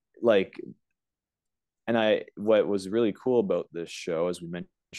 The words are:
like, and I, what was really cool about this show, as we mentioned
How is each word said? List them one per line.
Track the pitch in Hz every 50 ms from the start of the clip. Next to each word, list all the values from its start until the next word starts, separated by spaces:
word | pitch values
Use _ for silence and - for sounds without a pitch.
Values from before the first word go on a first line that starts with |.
| _ _ _ -
like, | - 117 107 98 92 - - - - - - _ _ _ _ _ _ _ _ _ _ _ _ _ _ _ _ _ _ _ _ _ -
and | - 117 117
I, | 110 107 104 - - - -
what | - 101 107 110 104 87 78
was | 101 98 92 95
really | 101 117 120 107
cool | 95 - - 127 127 120
about | 104 95 90 87 - _
this | - 85 85 -
show, | - - - 90 85 80 85 90
as | 90 87
we | 87 85
mentioned | 87 87 90 - _ _ _ _ -